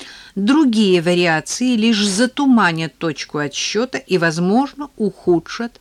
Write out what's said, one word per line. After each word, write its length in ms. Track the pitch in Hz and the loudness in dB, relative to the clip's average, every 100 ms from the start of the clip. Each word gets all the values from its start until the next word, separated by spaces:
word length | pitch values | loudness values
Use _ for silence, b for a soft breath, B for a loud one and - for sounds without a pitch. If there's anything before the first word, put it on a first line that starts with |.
| B B B | B B B
Другие 680 | 196 208 302 269 220 202 180 | -4 2 4 4 4 4 2
вариации 720 | 165 175 175 156 - - 254 | 2 2 2 0 -4 -4 0
лишь 320 | 226 226 208 208 | 2 2 2 0
затуманят 880 | 190 240 - 269 233 180 160 160 - | 0 -2 0 2 4 2 0 -6 -6
точку 420 | 165 143 - 151 | -6 -6 -8 -6
отсчёта 600 | 143 - - 208 262 262 | -6 -6 -6 -4 -4 -6
и, 200 | - 180 | -2 0
возможно, 680 | 165 160 180 233 269 277 285 - | 0 0 0 2 0 -8 -16 -6
ухудшат 840 | 202 - 185 170 - - 233 - | -6 -4 0 0 -2 -10 -10 -12